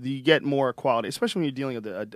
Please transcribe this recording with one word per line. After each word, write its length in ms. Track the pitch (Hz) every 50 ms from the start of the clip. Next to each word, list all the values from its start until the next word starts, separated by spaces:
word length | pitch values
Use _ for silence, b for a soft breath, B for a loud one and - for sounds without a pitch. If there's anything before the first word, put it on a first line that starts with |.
| 123
you 180 | 131 139 135 127
get 200 | 143 156 143 -
more 260 | 143 143 139 135 127
equality, 400 | 120 - - 139 123 117 113 98
especially 320 | 139 - - 233 - 196
when 40 | 165
you're 80 | 147 131
dealing 240 | 127 139 135 127
with 100 | 117 104
a, 220 | 107 95 92 107 107 -